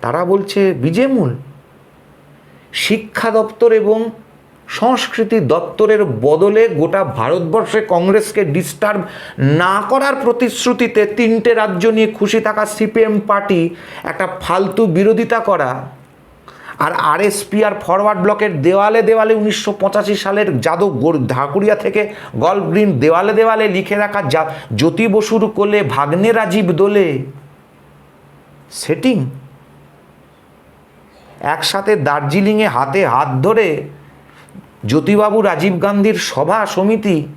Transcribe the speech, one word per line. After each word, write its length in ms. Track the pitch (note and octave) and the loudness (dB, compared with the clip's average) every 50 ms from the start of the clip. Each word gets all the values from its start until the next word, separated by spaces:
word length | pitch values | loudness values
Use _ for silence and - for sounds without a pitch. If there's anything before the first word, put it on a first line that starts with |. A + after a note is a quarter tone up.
তারা 240 | - - B2 D#3+ F3+ | -4 -4 -2 -2 -2
বলছে 480 | F3 F#3+ G3 F#3+ - - G3+ G3 F#3+ F3+ | 0 0 0 -2 -2 -2 0 0 0 0
বিজেমূল। 640 | C3+ A#2+ D#3 E3 F#3+ B3+ C4+ C4+ B3+ F3+ B2+ A#2+ - - - - - - - - - - _ _ _ - _ - _ - - - - _ - - - - - - | 0 -2 -2 0 0 0 0 0 0 0 0 -2 -6 -10 -18 -20 -20 -20 -20 -20 -20 -20 _ _ _ -20 _ -20 _ -20 -20 -20 -20 _ -20 -20 -20 -20 -14 -10
শিক্ষা 580 | - - - G#3 A3+ A3 G#3+ - - - A#3 | -8 -2 -2 -2 -2 -4 -8 -8 -4 -4 0
দপ্তর 420 | G#3 A3 A3 G#3+ G#3+ - A#3 A#3 A3+ | 0 0 -2 -2 -2 2 2 4 4
এবং 380 | A3 G3+ G3+ G#3+ A3 A3+ A#3 A3 - - - - - _ _ _ - _ - | 4 4 2 0 0 0 -6 -8 -12 -20 -20 -20 -20 _ _ _ -20 _ -12
সংস্কৃতি 720 | - - - A#3+ C4 A3 - - - - A3+ G#3 A3+ A3+ | -6 -2 0 0 0 0 -2 -6 -2 -2 -2 0 0 0
দপ্তরের 640 | F3 B2 D3 E3+ F#3 F3+ - - G#3+ G#3+ A3 G#3+ G#3 | 2 2 0 0 0 -4 -2 0 2 4 4 2 2
বদলে 640 | E3 B2+ G#2+ A2+ C#3 D3+ D#3+ F3+ G#3 G#3 G#3+ A3+ A3+ | 0 -2 0 2 2 2 4 4 4 4 4 2 2
গোটা 360 | F3+ D3 D#3 D#3+ D#3+ G3 F#3+ | 2 0 -2 0 0 -2 -2
ভারতবর্ষে 840 | C3+ B2+ A#2 A2+ B2 D#3 F#3 F3 D#3+ D#3 A3+ A3 - - A3 - - | -2 -2 -4 -2 0 0 -2 -2 -2 -2 -2 -2 0 -2 -4 -2 0
কংগ্রেসকে 560 | F3+ E3+ F3 F#3+ G3 F#3 D3+ - - G#3 G3+ | 0 0 2 2 2 2 0 0 -2 -2 -2
ডিস্টার্ব 580 | D#3 C#3+ F3 F3+ - - - - G#3 G#3 G3+ F3 - - - - - - - | 0 0 -2 -2 -4 -6 -4 -2 -2 0 -2 -4 -8 -12 -16 -18 -16 -6 0
না 440 | C3 C#3 D3 D#3 F3 F#3 F#3+ G3+ G#3+ - | 0 2 4 4 2 2 2 0 0 0
করার 260 | B3+ C4+ C4 C#4 C4+ | 0 0 2 0 -2
প্রতিশ্রুতিতে 920 | C4+ - A3+ A#3 A#3+ B3+ A#3 - - - B3+ B3 B3 B3 A3+ A#3 G#3+ G#3 | 0 0 0 0 2 0 -2 -2 -2 -2 -2 0 0 0 0 2 0 0
তিনটে 480 | G#3 G#3 A3 A#3+ A3+ A3+ A3+ A3 A#3+ A#3 | 0 0 0 0 2 2 2 2 2 2
রাজ্য 340 | A3 A3 G#3+ F#3+ F3 F3 A3+ | 2 2 -2 -2 0 0 2
নিয়ে 180 | A3 A3 A3 | 2 2 2
খুশি 340 | G#3+ A3 - G#3 G3+ - A3+ | 0 0 -2 -2 0 0 0
থাকা 260 | A3 G#3+ G#3+ G#3+ G#3+ | 0 0 -2 -2 -4
সিপিএম 540 | G#3+ - - A3 G#3 - A#3 A3 A3 G#3+ G#3 | -4 -2 -2 -4 -2 2 2 2 2 2 -2
পার্টি 540 | - G#3 G#3 G3+ G3+ G3+ G3+ F3 E3 E3+ E3+ - - - - - - | 0 0 -2 -2 0 0 0 2 2 0 -4 -8 -18 -18 -18 -12 -10
একটা 240 | - - - F#3+ F3+ - - | -10 -6 -6 -6 -6 -6 -10
ফালতু 460 | - - E3 F#3 G3 G3 - - A3+ | -6 -2 0 0 0 -2 0 0 0
বিরোধিতা 520 | G3+ D#3+ E3 G3 G#3 A3 F#3 A#3 A3 A#3 A3+ | 2 2 2 4 4 2 2 2 0 0 -2
করা, 500 | A#3 A3 G3 E3+ D3 B2+ B2+ - - - - - - - - - - - - - _ - - - - - - - | 0 0 0 0 0 -2 -4 -6 -10 -14 -16 -20 -20 -20 -20 -20 -20 -20 -20 -20 _ -20 -20 -20 -20 -20 -6 -4
আর 140 | - D3+ F3 | -4 -2 -2
আরএসপি 720 | - - D#3 D3+ E3 G3+ G#3 G3+ G#3 G#3 - - G#3 G#3+ | -2 0 0 2 2 2 0 0 -2 -8 -4 0 0 2
আর 80 | G#3 G3+ - | 2 0 -4
ফরওয়ার্ড 400 | - - F3 F#3+ G3+ G#3 G#3+ F#3+ | -2 0 0 2 2 2 2 2
ব্লকের 420 | F3 G3+ G#3 G#3 G#3+ G#3 F3+ D3 C3 | 2 0 0 2 0 -2 -2 0 2
দেওয়ালে 400 | E3+ F#3 G3 G3+ G#3+ A3 A3+ A3+ | 2 4 4 4 4 4 2 4
দেওয়ালে 320 | - A3+ A3 G#3+ A3 A3 | 4 4 4 4 2 2
উনিশশো 380 | A3 G#3 G#3+ G3 - - - G3+ | 2 2 0 -2 -2 -4 -4 -4
পঁচাশি 420 | G#3 F#3+ G3 G3 G#3 G3 G3 G#3 | -2 -2 0 0 0 0 0 -2
সালের 460 | G3 - G#3+ G3 G#3 G#3+ G#3 E3 B2 | -2 -2 -2 0 0 0 0 0 0
যাদব 280 | A2 E3 D#3+ E3+ G3+ G3+ | 0 -2 0 2 0 0
গোর-, 380 | D#3+ A#2+ A#2 D#3+ E3 D3+ B2+ | 0 0 0 0 0 0 0
ঢাকুরিয়া 480 | G#2+ B2+ B2 C#3 C#3+ C#3+ F#3+ G3 G#3 G#3+ | -2 -2 -2 -2 -2 -2 0 2 2 2
থেকে 400 | - - - F#3+ G#3 G#3 G#3 - - - - - | 2 0 -2 -2 -2 -2 -2 -6 -12 -16 -12 -6
গল্ফ 280 | A#2+ B2 E3 F#3+ G3+ F#3+ | -2 0 0 0 0 -2
গ্রিন 360 | E3 D#3+ F#3+ G#3 G#3 E3+ B2+ | 0 2 2 2 2 2 2
দেওয়ালে 320 | C3 D#3 E3 E3+ F#3+ G#3 A3 | 4 4 4 4 2 2 2
দেওয়ালে 360 | G#3 A3+ A3+ A3 A3 G#3+ G#3 | 2 2 2 2 2 0 0
লিখে 280 | F#3 F#3 F#3+ - G3+ | 0 -2 -2 -2 -2
রাখা 260 | G3+ G#3 G#3 G#3 G3+ G3 | -2 -2 -2 -2 -4 -4
যা-, 540 | C#3 - D#3+ D#3+ - D3 - - - - | 0 0 0 0 -2 -6 -12 -10 -8 -2
জ্যোতি 320 | G#2 C3 E3 E3 E3+ A3 A3+ | 0 0 0 2 2 0 2
বসুর 420 | G3 A3 G#3+ G#3+ A3 A3 G#3 G#3+ | 2 2 2 2 0 0 0 0
কোলে 320 | G#3+ - G3+ G#3 G#3 G#3 G3+ | 0 -2 -2 2 2 0 0
ভাগ্নে 500 | B2+ A2+ C3+ C#3 C#3+ D3+ F3+ G3 A3+ A#3 | 0 -2 -2 -2 0 0 0 2 2 2
রাজীব 400 | A#3 A3 F#3 F3 G#3+ G#3 F3 F3+ | 2 0 0 0 0 0 0 2
দোলে 500 | D3+ F#3+ G3+ G#3 G3+ F#3+ E3+ C#3+ C3 C3+ - - - - - - - - _ _ _ _ - - - - - _ - _ - - - - _ - - - - | 2 2 2 2 2 2 2 0 -4 -6 -8 -14 -18 -20 -20 -20 -20 -20 _ _ _ _ -20 -20 -20 -20 -20 _ -20 _ -20 -20 -20 -20 _ -20 -20 -20 -20
সেটিং। 600 | - - - - D#3 E3 - C4 B3+ F#3+ C3 B2+ - - - - - - - _ - - - - _ - - _ - _ _ _ _ _ _ _ _ _ _ _ _ _ _ _ _ - - - _ - - - - - | -16 -14 -4 -4 -4 0 0 0 0 0 -2 -4 -8 -14 -18 -20 -20 -20 -20 _ -20 -20 -20 -20 _ -20 -20 _ -20 _ _ _ _ _ _ _ _ _ _ _ _ _ _ _ _ -20 -20 -20 _ -20 -20 -20 -18 -10
একসাথে 560 | - C#3 D3+ D#3+ - - - G3 G3 G#3+ G#3+ | -6 -6 -6 -4 -4 -6 -4 -4 0 0 0
দার্জিলিংয়ে 720 | F#3 C#3+ C#3+ C#3+ D3 C#3+ C#3 C#3+ F#3+ G3+ G3+ G#3+ G#3+ A3 G#3 | 0 0 0 -2 -2 -2 -2 0 0 2 2 2 2 0 0
হাতে 380 | - A#2+ C3+ C3+ C3+ G3 F#3+ | 0 -2 -2 0 0 0 0
হাত 220 | C#3+ A#2 B2+ D3 C#3+ C3 C3 C3 | 2 2 2 0 0 -2 0 0
ধরে 420 | F#3+ A3 A3 A3 F3+ D3+ C3+ C#3+ - - - - - - - - - - - - - - - - - - - - | 2 2 2 2 0 0 -4 -6 -10 -16 -20 -20 -20 -20 -20 -20 -20 -20 -20 -20 -20 -20 -20 -20 -20 -20 -12 -4
জ্যোতিবাবু 560 | G#2+ A#2+ D#3 D#3 - G3+ G#3 G#3+ G#3+ G3+ A3 G#3 | 0 0 0 2 2 2 2 2 2 2 2 0
রাজীব 400 | G3 F3 D3 D#3+ G3 F#3+ F3 - | 0 0 0 0 0 0 0 -2
গান্ধীর 320 | G3+ G3+ G3+ G3 A3 G#3+ | 0 0 2 2 2 0
সভা 520 | F3 - - - - D#3+ D#3+ F#3+ A3 G#3+ | 0 -4 -6 -4 -2 -2 0 0 -2 -2
সমিতি 600 | - - F3+ F#3+ G3+ A3 A3 G#3+ G#3 F3+ D#3 C#3+ C#3+ - | -4 -2 0 0 0 0 0 0 0 0 0 -2 -6 -12